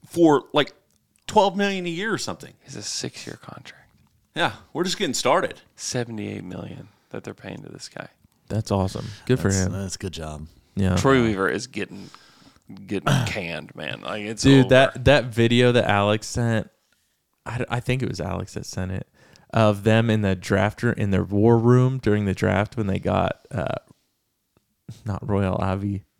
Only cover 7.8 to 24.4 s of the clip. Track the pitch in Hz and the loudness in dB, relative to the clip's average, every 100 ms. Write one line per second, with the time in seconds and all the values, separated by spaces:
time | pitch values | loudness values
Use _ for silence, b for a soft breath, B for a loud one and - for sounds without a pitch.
7.8 | - - - _ _ _ _ 107 - 98 | -16 -14 -16 _ _ _ _ -6 -2 0
8.8 | 95 - - 101 - 127 101 98 92 95 | 0 -4 -12 -12 -2 0 2 0 0 -2
9.8 | 95 - 95 82 78 76 76 _ _ - | -8 -8 -10 -8 -12 -12 -16 _ _ -2
10.8 | 92 90 131 135 113 98 95 92 123 101 | 2 2 4 4 4 0 0 -2 -6 -10
11.8 | 92 101 - b b b b b - 98 | -10 -12 -18 b b b b b -20 -20
12.8 | 98 101 78 - 113 110 85 78 73 - | -8 -4 0 0 0 -6 -8 -10 -12 -12
13.8 | 76 - 67 104 104 110 131 139 123 127 | -10 -10 -8 -8 -8 0 6 6 8 6
14.8 | 139 - 123 139 123 110 117 120 123 120 | 4 2 4 4 2 0 2 4 4 4
15.8 | - 101 101 107 - 127 117 113 - _ | 2 2 2 0 -4 -4 -2 -2 -4 _
16.8 | _ _ _ _ _ _ - 120 - 123 | _ _ _ _ _ _ -12 -8 -6 -4
17.8 | - 131 123 95 92 92 95 - - - | -2 -2 -2 -6 -6 -6 -8 -12 -10 -8
18.8 | 92 95 - b b b b 113 107 101 | -6 -8 -10 b b b b 2 2 2
19.8 | 104 110 113 110 101 92 - 98 101 - | 2 4 4 2 2 -2 0 2 2 0
20.8 | 120 - 101 95 92 101 113 117 117 123 | -2 0 0 0 0 4 6 6 6 6
21.8 | 127 131 110 104 101 90 101 95 104 - | 4 0 0 2 0 0 0 0 -2 -4
22.8 | 101 95 95 95 92 - _ 98 71 - | -4 -2 0 0 0 -4 _ -6 -4 -6
23.8 | _ _ _ _ _ _ | _ _ _ _ _ _